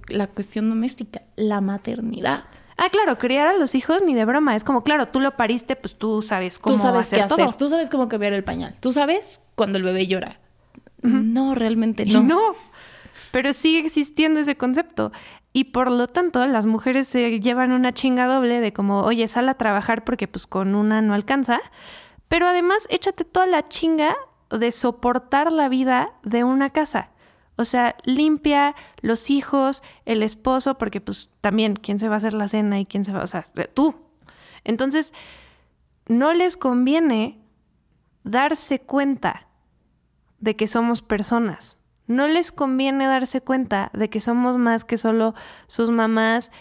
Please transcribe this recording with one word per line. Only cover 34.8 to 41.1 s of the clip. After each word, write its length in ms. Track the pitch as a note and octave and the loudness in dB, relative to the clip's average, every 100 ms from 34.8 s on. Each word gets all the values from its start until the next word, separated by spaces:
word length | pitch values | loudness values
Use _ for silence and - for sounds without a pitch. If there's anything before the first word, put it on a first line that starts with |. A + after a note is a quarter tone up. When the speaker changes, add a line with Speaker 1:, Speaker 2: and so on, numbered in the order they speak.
| C4+ D4+ D4+ - - - - _ _ _ _ _ - | 0 -2 -2 -8 -20 -20 -20 _ _ _ _ _ -2
Speaker 2:
no 260 | A#3 D4 | 2 2
les 220 | E4+ F4+ F4+ | 2 2 0
conviene 800 | C4 B3 B3+ D#4 D#4+ A3+ A3+ - _ _ _ _ _ _ _ _ | 0 2 2 2 2 2 -2 -8 _ _ _ _ _ _ _ _
darse 560 | A#3 A#3+ C#4+ D#4 - C4+ | -4 0 2 0 0 -2
cuenta 640 | - C#4 C#4 C4+ F#3 - - _ _ _ _ _ _ _ _ _ | -2 -2 0 -2 -4 -6 -12 _ _ _ _ _ _ _ _ _
de 180 | A3 G#3+ | -4 -2
que 100 | G#3+ | 0
somos 340 | A#3 A#3 A#3 | 0 0 -2
personas. 720 | - | -2